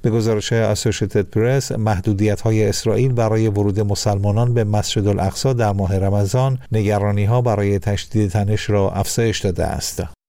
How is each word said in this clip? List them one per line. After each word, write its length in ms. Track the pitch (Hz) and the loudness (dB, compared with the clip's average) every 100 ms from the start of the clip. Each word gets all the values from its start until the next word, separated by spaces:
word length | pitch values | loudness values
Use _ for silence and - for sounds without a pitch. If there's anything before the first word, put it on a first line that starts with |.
به 80 | 120 | 2
گزارش 440 | 113 110 107 - | 2 2 0 0
اسوسییتد 760 | 113 107 104 117 101 101 107 101 | 0 2 0 0 -2 0 0 0
پرس، 420 | 110 117 135 - | 0 2 0 -2
محدودیت‌های 920 | 113 107 95 110 101 107 101 117 110 104 | -2 0 0 0 0 2 0 0 2 2
اسرائیل 480 | - 113 104 131 | 0 0 2 2
برای 340 | 120 110 110 110 | 2 0 2 0
ورود 320 | 101 104 101 | 2 0 0
مسلمانان 760 | 104 98 - 101 101 101 120 | -2 0 0 0 0 2 2
به 100 | 120 | 2
مسجد 440 | 104 104 98 117 101 | 0 0 0 0 0
الاقصی 460 | 98 95 - 135 | 0 -2 -2 -2
در 180 | 123 107 | 0 0
ماه 260 | 98 95 95 | 0 0 0
رمضان، 600 | 98 101 101 127 135 131 - | 0 0 0 0 0 -2 -2
نگرانی‌ها 720 | 110 104 104 104 101 101 123 | 0 0 0 0 0 2 2
برای 380 | 120 101 101 101 | 2 0 2 0
تشدید 500 | 101 101 - 110 104 | 0 -4 -2 0 0
تنش 400 | 104 101 107 - | 0 0 -2 0
را 220 | 104 98 | 2 2
افزایش 480 | 95 101 - 113 101 | 0 -2 0 0 0
داده 260 | 101 85 78 | -2 -2 -2
است. 380 | 73 - - 82 - | -4 -6 -8 -10 -12